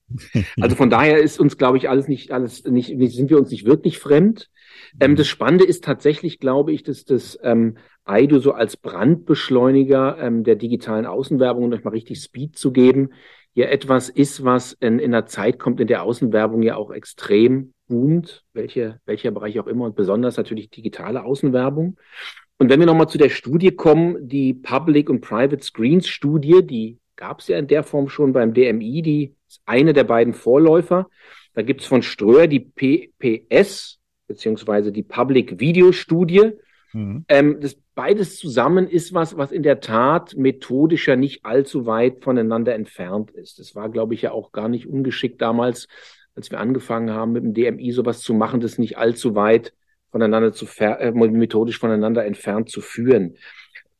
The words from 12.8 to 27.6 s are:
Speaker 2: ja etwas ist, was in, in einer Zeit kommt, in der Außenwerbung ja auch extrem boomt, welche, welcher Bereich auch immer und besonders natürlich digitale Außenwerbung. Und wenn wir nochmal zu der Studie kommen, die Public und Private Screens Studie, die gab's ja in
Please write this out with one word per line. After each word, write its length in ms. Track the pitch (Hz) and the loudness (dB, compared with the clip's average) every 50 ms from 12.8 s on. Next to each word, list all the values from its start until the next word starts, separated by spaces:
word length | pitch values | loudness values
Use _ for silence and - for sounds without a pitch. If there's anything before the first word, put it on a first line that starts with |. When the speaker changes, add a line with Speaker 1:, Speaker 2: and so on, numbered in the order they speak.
| 127 127 131 139 139 135 - _ _ - _ _ _ _ - | 6 6 4 4 0 -4 -6 _ _ -20 _ _ _ _ -2
Speaker 2:
ja 100 | 120 120 | -2 0
etwas 440 | - 143 135 135 135 131 123 127 - | 0 0 -2 0 0 0 0 -2 -2
ist, 340 | - - 139 143 - - 135 | 0 0 0 0 -2 -4 0
was 300 | 127 127 127 - - - | 0 0 0 -2 -6 -10
in, 260 | - - 117 113 123 | -4 -2 -2 0 0
in 140 | - 123 120 | 0 0 -2
einer 120 | 113 - | -2 -2
Zeit 320 | - - 107 98 117 123 | -4 -6 -4 -2 -2 -2
kommt, 220 | - - 123 120 104 | -2 -2 -4 -2 -2
in 80 | 117 | 0
der 160 | 104 117 92 85 | 0 0 -2 -2
Außenwerbung 580 | 107 117 - 135 113 107 107 110 110 113 113 | -4 -4 -2 -2 -2 0 0 0 0 0 0
ja 140 | 113 113 - | 0 -2 -2
auch 160 | 107 104 101 | -4 -8 -12
extrem 800 | - - - - - - - - 104 107 113 120 131 135 135 131 _ _ _ | -12 -18 -18 -20 -20 -12 -4 0 2 4 4 4 2 0 -4 -8 _ _ _
boomt, 580 | - 123 117 131 147 165 175 165 - - - _ _ - | -6 -2 0 0 2 0 0 -2 -6 -14 -20 _ _ -12
welche, 460 | 113 110 110 - 127 117 110 113 - _ | -10 -10 -8 -6 -6 -6 -6 -8 -12 _
welcher 260 | - 104 - - 120 | -8 -8 -6 -4 -6
Bereich 280 | 104 104 107 107 107 113 | -6 -6 -8 -8 -8 -6
auch 60 | 98 | -6
immer 200 | - 123 123 120 | -6 -6 -6 -6
und 100 | 113 101 | -4 -4
besonders 420 | - 101 90 98 113 127 123 117 | -4 -2 0 0 0 -2 -2 -4
natürlich 320 | 117 107 - 113 110 104 - | -4 -6 -6 -8 -12 -12 -16
digitale 540 | _ - 110 117 - - 87 95 117 127 - | _ -12 -12 -12 -12 -12 -12 -10 -10 -8 -6
Außenwerbung. 760 | 120 139 139 - 139 127 127 127 139 143 156 165 180 190 _ _ _ - - - - - - _ _ _ - | -6 -6 -2 -2 0 0 0 0 -2 -4 -4 -6 -6 -8 _ _ _ -20 -20 -20 -20 -20 -20 _ _ _ 2
Und 100 | 135 123 | 4 4
wenn 100 | 135 151 | 6 6
wir 60 | 170 | 6
nochmal 240 | 170 160 160 156 151 | 6 6 4 2 2
zu 80 | - | 2
der 120 | 147 110 123 | 2 2 2
Studie 420 | - - - 120 147 170 190 180 | 2 -2 -6 -2 0 2 2 2
kommen, 560 | - - - 160 151 160 170 175 175 160 147 | 2 2 4 4 4 4 4 0 -2 -6 -8
die 260 | 120 135 143 135 131 127 | -6 -4 -2 0 0 -2
Public 560 | - - - 123 139 160 165 147 147 143 - | -4 -6 -4 -4 -2 2 2 2 2 2 2
und 120 | 135 117 | -2 -4
Private 420 | - - 104 110 131 139 151 120 - | -4 -4 -2 0 0 0 -2 -4 -10
Screens 440 | - - - 113 127 165 185 170 | -10 -6 -2 0 2 2 2 2
Studie, 560 | - - - - 143 156 160 135 147 175 185 180 | -2 -6 -6 -4 -2 -2 0 2 6 6 6 6
die 360 | 156 131 113 110 113 120 _ _ _ _ | 4 -2 -8 -8 -8 -12 _ _ _ _
gab's 320 | - - - 143 - - | -16 -14 -14 -16 -10 -6
ja 100 | - 185 | -4 -4
in 100 | 165 | -2